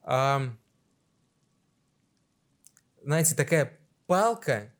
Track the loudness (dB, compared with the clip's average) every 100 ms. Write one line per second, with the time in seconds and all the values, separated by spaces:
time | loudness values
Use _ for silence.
0 | -2 -2 0 -2 -4 -10 _ _ _ _
1 | _ _ _ _ _ _ _ _ _ _
2 | _ _ _ _ _ _ _ _ _ _
3 | -2 0 0 0 2 2 0 -6 _ _
4 | _ 2 2 0 -2 -4 -4 _